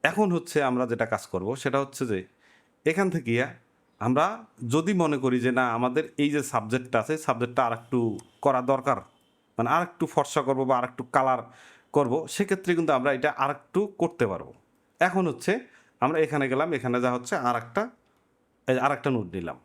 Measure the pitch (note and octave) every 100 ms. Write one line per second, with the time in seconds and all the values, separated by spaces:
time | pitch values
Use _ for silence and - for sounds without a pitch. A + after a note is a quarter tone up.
0 | D3 F3+ G#3 F3 - D#3 C#3 B2 B2 A#2
1 | A2+ G#2+ - F#2 F#2+ B2 C#3 C3+ C3+ -
2 | B2+ G2 F#2 _ _ _ _ _ D#3 E3
3 | G3 E3 A#2+ A#2 C#3 - _ _ _ _
4 | A2+ B2+ E3+ A3+ A3+ _ A#2 C#3+ E3 F#3+
5 | D#3+ C#3+ C3 B2+ A#2+ B2 B2 A#2 B2+ C3
6 | D#3 - D3 D3 C3+ A#2+ G#2+ B2+ B2 A#2
7 | A2 D#3 D3+ A#2+ A#2+ B2 A#2+ A#2 - B2
8 | A#2 G#2 - _ C#3+ B2+ B2+ C3+ C3 A#2
9 | - _ _ _ _ - A#2 D#3 F3 -
10 | E3 - C#3+ - C3 C3 C3 B2+ B2 -
11 | B2 C#3 C3 B2+ A#2 - - - _ D3
12 | C3+ C#3 D#3+ - G3 F#3+ F#3+ E3+ D#3+ C3+
13 | C3 C3+ D3 - C#3 C#3+ _ F3+ G3+ -
14 | E3+ - A2+ F2 C2+ - _ _ _ _
15 | F3+ F#3 F3 A#2+ - A3+ B3+ - _ _
16 | B2+ D#3+ D#3 C#3+ C3+ C3 E3 C#3+ B2 B2
17 | B2 B2 B2 F#3+ B2 A#2+ A#2 - A#3 -
18 | _ _ _ _ _ _ - B2+ C3+ C#3+
19 | C#3+ B2 F#2 F#2 E2+ C2